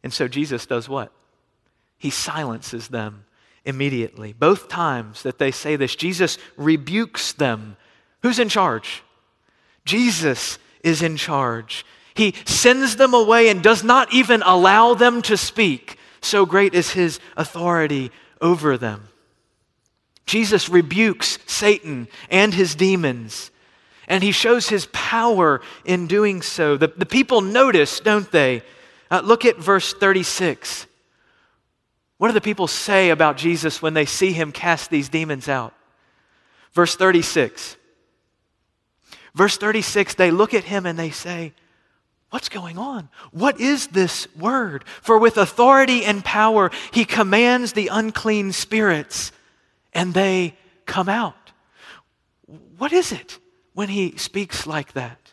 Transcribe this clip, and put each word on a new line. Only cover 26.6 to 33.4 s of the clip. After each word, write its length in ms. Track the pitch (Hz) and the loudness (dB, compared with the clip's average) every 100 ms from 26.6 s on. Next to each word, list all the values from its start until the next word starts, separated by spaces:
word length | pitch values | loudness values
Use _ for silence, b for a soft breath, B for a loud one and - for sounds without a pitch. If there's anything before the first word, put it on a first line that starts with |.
| 156 139 | 0 2
The, 120 | 156 | 0
the 180 | - - | 0 -2
people 340 | 254 262 247 | -2 2 2
notice, 600 | 190 233 262 185 147 - | 2 2 4 4 2 0
don't 300 | 220 208 196 | 0 0 0
they? 320 | 170 135 123 - b b b b | 0 2 -2 -8 b b b b
Uh, 100 | 180 | -4
look 220 | 196 226 | 2 4
at 140 | 240 226 | 4 0
verse 340 | 170 196 - | 0 0 0
thirty-six. 960 | - 202 190 175 - 180 123 - - - _ _ _ _ _ _ _ _ _ _ _ _ _ | 0 2 2 -2 -2 -4 -4 -10 -14 -16 _ _ _ _ _ _ _ _ _ _ _ _ _
What 120 | 208 | 0
do 40 | |
the 80 | 220 | 0
people 260 | 214 202 175 | -2 -4 -4
say 440 | - - 196 185 | -4 0 2 4
about 260 | 160 160 | 4 2
Jesus 460 | 135 | 2